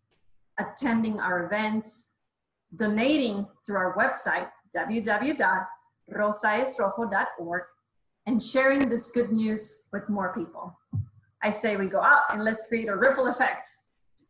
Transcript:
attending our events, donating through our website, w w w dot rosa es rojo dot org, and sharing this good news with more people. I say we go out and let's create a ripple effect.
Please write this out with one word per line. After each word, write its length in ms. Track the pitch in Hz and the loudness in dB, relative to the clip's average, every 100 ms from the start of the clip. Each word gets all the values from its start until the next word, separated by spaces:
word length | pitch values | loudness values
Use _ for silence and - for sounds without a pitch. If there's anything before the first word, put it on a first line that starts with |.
| _ _ _ - _ - | _ _ _ -20 _ -8
attending 600 | - - 262 226 220 208 | -8 -4 0 2 0 -2
our 260 | 180 180 170 | -2 -2 0
events, 680 | 208 214 220 - - - _ _ _ _ _ _ 170 | -2 0 -2 -4 -10 -16 _ _ _ _ _ _ -2
donating 720 | 214 214 254 302 240 202 202 _ | 0 2 2 2 2 -2 -6 _
through 140 | - 196 | -4 -2
our 180 | 185 185 | 0 2
website, 540 | 185 - 185 170 180 - _ | 0 0 -2 -2 -4 -12 _
w 300 | 170 - 226 | -6 -4 -2
w 0 | |
w 300 | 214 208 262 302 | 0 0 0 0
dot 320 | 190 180 - - _ _ - | 2 0 -2 -10 _ _ -10
rosa 500 | 208 208 208 220 214 | -2 0 0 0 2
es 220 | 262 233 | 0 0
rojo 300 | 196 233 220 | -2 -2 -2
dot 200 | 196 254 - | -2 -2 -6
org, 240 | 170 175 - _ _ _ _ _ - | -6 -6 -8 _ _ _ _ _ -2
and 120 | 233 | 0
sharing 480 | - 262 269 277 262 | 2 4 4 4 2
this 240 | 233 - | 0 -2
good 200 | 240 196 | 0 2
news 560 | 220 220 220 - - _ | 2 2 -2 -4 -10 _
with 160 | 196 - | -8 -4
more 240 | 202 185 - | -2 -2 -4
people. 420 | 113 - 180 - _ 104 - - _ - | -8 -10 -14 -16 _ -6 -6 -12 _ -4
I 80 | 208 | -2
say 260 | 208 220 202 | 0 0 0
we 100 | 190 | 0
go 120 | 190 | 4
out 300 | 233 285 - | 6 6 6
and 140 | 214 | 0
let's 240 | 214 220 - | -2 -2 -2
create 220 | 233 220 | -4 -2
a 60 | 196 | 2
ripple 300 | 254 269 254 | 4 4 2
effect. 460 | - 240 - - - _ _ _ _ | 0 0 -2 -10 -20 _ _ _ _